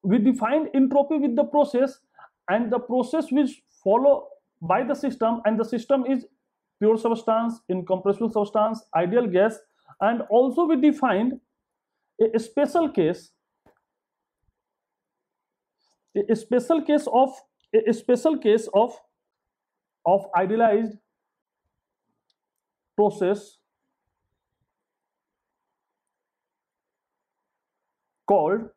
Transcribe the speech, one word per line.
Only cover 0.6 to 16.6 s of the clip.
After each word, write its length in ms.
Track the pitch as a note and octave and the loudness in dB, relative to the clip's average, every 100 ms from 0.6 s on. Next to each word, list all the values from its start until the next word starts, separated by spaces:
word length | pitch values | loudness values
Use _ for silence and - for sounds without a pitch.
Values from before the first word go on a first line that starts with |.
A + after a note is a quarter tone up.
| D4+ | 0
entropy 440 | C4+ C4 C#4 C#4+ D#4 | 0 2 2 0 -2
with 180 | C4+ | 0
the 80 | A#3 | 0
process 560 | - D4 C#4+ B3 C4 - _ _ - _ - | 0 0 0 0 -2 -4 _ _ -20 _ -4
and 240 | G#3 A#3 | -2 0
the 80 | A#3+ | -4
process 500 | A#3+ B3 B3 D#4+ - | -2 -4 -2 -4 -2
which 320 | C4 B3+ - _ _ | 0 -2 -4 _ _
follow 460 | F#3+ A3 C#4 C4+ - - _ _ | 0 4 4 2 -2 -20 _ _
by 220 | E3 G3+ | -2 -2
the 120 | B3+ | -2
system, 460 | C#4+ C#4 - A3+ A3+ | -4 -4 -2 -2 0
and 160 | G#3+ A3 | -2 0
the 60 | |
system 400 | A3+ A#3 A#3 C4+ | -2 -6 0 0
is 200 | B3 C4 - _ _ _ _ _ | 0 -4 -4 _ _ _ _ _
pure 180 | G#3+ A3 | 0 2
substance, 640 | A3+ A3+ - A3 A#3 A3+ - | 0 -2 0 0 -2 -8 -6
incompressible 640 | F#3 F3+ F#3 G3 G3+ A#3 | -6 -2 -2 0 -2 -2
substance, 500 | A3 G#3 A3 G#3+ A3+ _ | -2 -2 0 -2 -4 _
ideal 320 | D#3+ F3 A#3 A#3 | -2 2 0 2
gas, 320 | F3+ G#3+ A3 _ _ _ - | 2 2 0 _ _ _ -4
and 220 | G3+ A#3 - | -2 -2 0
also 340 | A3 C4 D#4+ | 2 2 0
we 160 | E4 D4+ | 0 4
defined 540 | D4 - B3+ G3 A#3+ B3+ _ _ _ _ _ _ _ - | 2 2 0 0 -2 -6 _ _ _ _ _ _ _ -2
a, 160 | A3+ A3+ | 0 0
a 20 | |
special 480 | A3+ - D4 F4 D#4+ | -2 -2 0 0 0
case, 440 | - D#3+ F3+ - _ _ _ _ _ _ _ _ _ _ _ _ _ _ _ _ _ _ _ _ _ _ _ _ _ _ _ _ | 0 0 -2 -12 _ _ _ _ _ _ _ _ _ _ _ _ _ _ _ _ _ _ _ _ _ _ _ _ _ _ _ _
a, 160 | - G3+ | -6 -2
a 40 | A3+ | -4
special 440 | - B3 | 0 -2